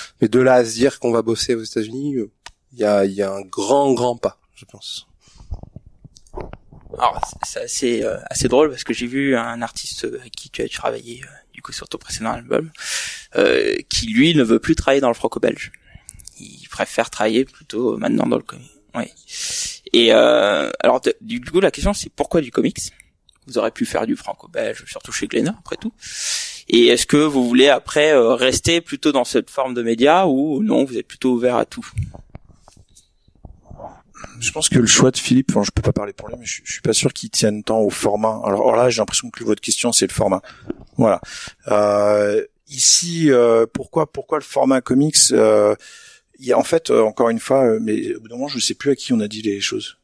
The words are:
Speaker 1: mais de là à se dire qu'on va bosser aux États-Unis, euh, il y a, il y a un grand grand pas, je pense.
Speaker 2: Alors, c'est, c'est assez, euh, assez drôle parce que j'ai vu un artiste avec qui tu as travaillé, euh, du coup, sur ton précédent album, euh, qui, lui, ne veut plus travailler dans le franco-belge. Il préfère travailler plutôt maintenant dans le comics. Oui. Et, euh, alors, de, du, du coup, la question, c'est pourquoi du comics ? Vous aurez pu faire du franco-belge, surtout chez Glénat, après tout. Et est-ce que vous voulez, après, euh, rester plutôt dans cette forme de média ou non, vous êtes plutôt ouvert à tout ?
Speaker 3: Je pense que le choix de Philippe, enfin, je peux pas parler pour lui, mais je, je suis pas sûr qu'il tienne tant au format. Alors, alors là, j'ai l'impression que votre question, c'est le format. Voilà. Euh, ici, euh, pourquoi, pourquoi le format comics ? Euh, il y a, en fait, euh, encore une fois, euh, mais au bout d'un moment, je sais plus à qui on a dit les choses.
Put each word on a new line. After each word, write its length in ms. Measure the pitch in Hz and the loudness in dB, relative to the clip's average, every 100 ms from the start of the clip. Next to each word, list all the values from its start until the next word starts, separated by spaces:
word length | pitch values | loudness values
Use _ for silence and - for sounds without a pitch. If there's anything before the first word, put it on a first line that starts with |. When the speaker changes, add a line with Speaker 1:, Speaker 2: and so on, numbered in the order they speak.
| - - | -14 -2
Speaker 1:
mais 80 | 110 | 2
de 120 | 120 | 4
là 140 | 131 | 6
à 100 | 127 | 4
se 80 | 117 | 4
dire 260 | 113 135 - | 0 0 0
qu'on 140 | 120 | -2
va 100 | 117 | 0
bosser 320 | 110 113 - | 0 -2 -2
aux 80 | 117 | -4
États-Unis, 540 | 113 113 110 123 143 135 | -4 -8 -6 -6 -6 -6
euh, 140 | 101 _ - _ _ | -6 _ -20 _ _
il 60 | 120 | -4
y 60 | |
a, 200 | 104 101 | 2 4
il 80 | 98 | 2
y 100 | 98 | 0
a 100 | 98 | -4
un 100 | 98 | -6
grand 500 | 98 - 101 143 143 | -10 -8 2 2 4
grand 240 | 120 123 117 | 2 0 -2
pas, 240 | - - _ | -6 -6 _
je 100 | _ | _
pense. 420 | - 101 - - - _ _ - - - - - - _ - _ _ - - - _ - - - | -20 -20 -16 -16 -16 _ _ -20 -16 -16 -16 -20 -20 _ -20 _ _ -16 -14 -16 _ -20 -16 -2
Speaker 2:
Alors, 220 | 120 - - | -2 -2 -6
c'est, 220 | - - | -8 -10
c'est 100 | - | -10
assez, 420 | 120 - 123 117 | -8 -4 -2 0
euh, 120 | 113 95 - | -2 -6 -8
assez 180 | - 127 | -4 2
drôle 220 | 123 156 | 4 4
parce 140 | 127 | 0
que 100 | - | -8
j'ai 120 | 113 120 | -6 -4
vu 300 | 135 139 123 | -2 0 0
un 240 | 117 117 | -2 -6
artiste 440 | 117 - - - | -8 -10 -12 -10
avec 260 | - 113 117 | -8 -10 -14
qui 200 | - - | -18 -16
tu 120 | - | -8
as 60 | 113 | -8
travaillé, 540 | - 123 117 120 120 | -6 -6 -6 -12 -18
euh, 20 | - - _ | -18 -20 _
du 80 | - | -20
coup, 120 | - | -16
sur 160 | - - | -16 -14
ton 100 | - | -14
précédent 320 | - - 113 | -12 -8 -6
album, 400 | 117 120 - 160 - - - - - - - | -6 -4 -4 -4 -10 -10 -8 -8 -12 -6 0
euh, 400 | - 64 55 - - | 2 2 0 -2 -4
qui, 180 | - 113 | -6 -2
lui, 280 | 110 156 | 2 4
ne 80 | 156 | 4
veut 180 | 113 113 | 4 2
plus 160 | - - | 2 0
travailler 240 | - 139 | 2 2
dans 80 | 131 | 2
le 60 | |
franco-belge. 580 | 117 113 - 113 - - - _ - _ - - - | 0 -4 -2 -2 -4 -12 -18 _ -20 _ -20 -20 -20
Il 300 | - - - | -20 -20 -16
préfère 420 | - 98 - 117 | -6 -4 -2 -4
travailler 340 | - 110 113 | -2 0 0
plutôt 540 | 135 - - 107 123 113 | -2 -6 -10 -4 -2 -2
maintenant 280 | - 117 120 | -2 -2 0
dans 100 | 117 | -2
le 60 | |
comics. 280 | - - 127 _ _ | -4 -18 -20 _ _
Oui. 100 | 120 - - _ - - - - - - | -12 -12 -14 _ -12 -8 -8 -8 -12 0
Et, 200 | - 113 | 4 6
euh, 580 | 113 120 120 101 87 62 - | 6 6 4 2 0 -4 -2
alors, 200 | 104 123 | 0 2
de, 140 | 123 - | 0 -4
du, 200 | 113 120 | -6 -10
du 100 | 123 | -2
coup, 100 | 170 | 0
la 100 | 190 | 0
question, 220 | - 190 | 0 -2
c'est 180 | 202 - | -2 -8
pourquoi 300 | - - 170 | -8 -2 -2
du 100 | 127 | 0
comics ? 300 | - - - - _ _ _ _ _ - | -2 -2 -4 -14 _ _ _ _ _ -8
Vous 120 | 110 | -2
aurez 120 | 110 | -2
pu 140 | - | -4
faire 220 | - 160 - | -4 -2 -2
du 100 | - | -6
franco-belge, 680 | - - - 170 107 - - | -8 -14 -10 -6 -6 -6 -12
surtout 260 | - - | -16 -10
chez 140 | - - | -8 -4
Glénat, 300 | - 135 220 | -2 -2 -4
après 180 | - - | -10 -10
tout. 160 | 226 - - - - - - - - | -10 -12 -16 -10 -6 -6 -8 -12 0
Et 200 | 113 120 | 4 6
est-ce 180 | 120 - | 4 4
que 100 | 147 | 2
vous 300 | 151 139 120 | 4 2 2
voulez, 220 | 123 139 | 4 6
après, 440 | 127 - 151 151 | 4 0 0 4
euh, 220 | 143 113 | 6 4
rester 460 | 117 127 123 - 170 | 4 2 0 0 0
plutôt 320 | - 143 151 | -2 -2 0
dans 120 | 139 | 0
cette 260 | 123 120 - | 0 0 -2
forme 240 | - 131 | -6 -4
de 80 | 123 | -4
média 440 | 113 113 135 175 190 | -2 2 4 4 4
ou 360 | 131 151 139 | 2 0 0
non, 220 | 214 - | 0 0
vous 120 | 135 113 | 0 -4
êtes 100 | - | -10
plutôt 260 | - 131 | -4 0
ouvert 240 | 120 123 117 | 2 2 0
à 80 | |
tout ? 220 | 110 - - - - - - - _ - _ _ _ _ _ _ _ _ - - _ - - - _ - - 117 | -2 -8 -12 -10 -10 -10 -20 -20 _ -20 _ _ _ _ _ _ _ _ -20 -20 _ -20 -20 -20 _ -20 -20 -10
Speaker 3:
Je 100 | 117 | -8
pense 180 | 156 156 | -4 0
que 100 | - | 2
le 80 | 113 | 4
choix 240 | - 131 | 6 4
de 80 | - | 2
Philippe, 320 | - 127 131 | 2 2 2
enfin, 120 | 110 | 0
je 80 | 101 | 0
peux 120 | - | -2
pas 100 | 110 | -2
parler 200 | - 101 | -2 -6
pour 160 | - 107 | -10 -14
lui, 80 | 123 | -14
mais 80 | 113 | -12
je, 140 | - | -12
je 80 | - | -12
suis 100 | - | -8
pas 100 | 139 | -2
sûr 200 | 110 - | 0 0
qu'il 180 | - 113 | -2 -6
tienne 320 | - 110 107 | 0 0 0
tant 180 | - 110 | -2 0
au 100 | 104 | 2
format. 500 | - 113 104 110 110 | 0 -2 0 0 -2
Alors, 240 | 113 98 - | -2 2 2
alors 80 | 113 | 4
là, 140 | 127 | 2
j'ai 100 | 113 | 2
l'impression 300 | 101 - 120 | -2 -2 -6
que 140 | - | -8
votre 160 | 113 104 | -2 -2
question, 320 | - - 120 | -2 -2 0
c'est 140 | - 95 | 0 0
le 60 | |
format. 300 | - 101 95 - - - - - - | 0 0 0 -6 -20 -14 -14 -12 0
Voilà. 240 | 113 92 - - - - - | 2 2 -4 -16 -16 -14 -2
Euh, 760 | 104 104 104 104 104 104 107 - _ _ | 2 2 2 2 2 2 0 -4 _ _
ici, 600 | 135 - - 175 170 156 | -2 2 2 0 0 4
euh, 360 | 123 120 113 117 | 6 6 4 2
pourquoi, 380 | - - 160 151 | -4 -6 -4 -4
pourquoi 280 | - - 151 | -6 -4 -6
le 60 | |
format 360 | - 139 131 131 | -4 0 2 2
comics ? 360 | - 131 151 - - | 2 2 2 2 2
Euh, 440 | 120 110 107 104 104 - - - - _ _ | 4 4 6 4 0 -6 -20 -20 -20 _ _
il 80 | 123 | 0
y 60 | |
a, 60 | - | 0
en 60 | |
fait, 260 | - 165 - | 2 0 2
euh, 120 | 120 | 2
encore 280 | 110 - 117 | 2 2 0
une 80 | 113 | 0
fois, 260 | - 135 | 0 2
euh, 140 | 123 110 | 4 2
mais 340 | 110 107 - | 0 -4 -4
au 60 | 110 | -8
bout 80 | 110 | -10
d'un 80 | 120 | -12
moment, 120 | 143 | -8
je 100 | 127 | -6
sais 160 | - | -6
plus 160 | - 143 | -4 -2
à 60 | 131 | -2
qui 160 | - | 0
on 80 | 120 | -2
a 80 | 104 | -2
dit 140 | 107 | -4
les 180 | 107 101 | -4 -2
choses. 380 | - 104 - - | -4 -6 -10 -18